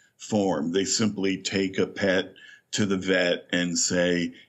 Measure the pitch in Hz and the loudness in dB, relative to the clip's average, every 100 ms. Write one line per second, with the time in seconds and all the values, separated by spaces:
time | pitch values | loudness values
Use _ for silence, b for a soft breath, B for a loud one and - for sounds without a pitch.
0 | b _ - 107 98 78 80 95 92 - | b _ -4 0 2 0 0 0 0 0
1 | 107 98 98 92 - 98 95 95 92 - | 0 0 -2 -2 -2 -2 0 0 -2 0
2 | 98 92 92 B B B _ - 101 98 | 0 0 -2 B B B _ -2 0 0
3 | 92 92 87 85 - 87 87 85 - 90 | 2 2 2 0 -2 -2 0 0 0 2
4 | 87 87 85 B | 2 2 -2 B